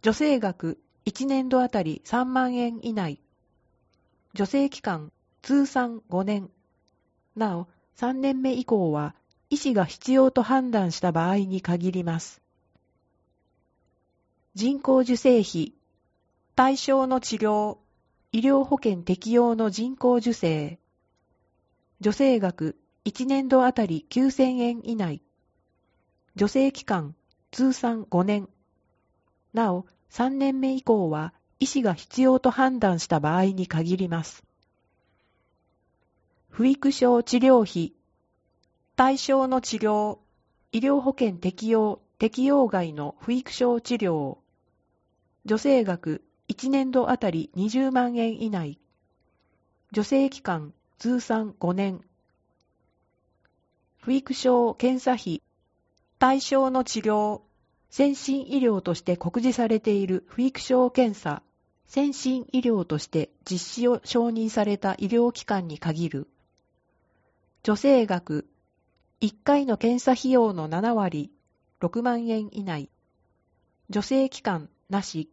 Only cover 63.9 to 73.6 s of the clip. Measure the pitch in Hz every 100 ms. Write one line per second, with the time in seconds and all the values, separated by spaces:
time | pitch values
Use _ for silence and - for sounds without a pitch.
63.9 | 240 - 240 233 226 226 220 208 202 196
64.9 | - 196 233 240 240 - 190 175 151 165
65.9 | 160 170 139 143 _ _ _ _ _ _
66.9 | _ _ _ _ _ _ _ - 208 277
67.9 | 269 214 180 - 151 - _ _ _ _
68.9 | _ _ _ 214 - - 285 277 214 226
69.9 | 247 - 254 254 254 226 180 156 165 220
70.9 | 233 190 156 143 _ _ _ _ _ 175
71.9 | 233 240 240 233 220 208 - 196 156 135
72.9 | _ _ _ _ _ _ _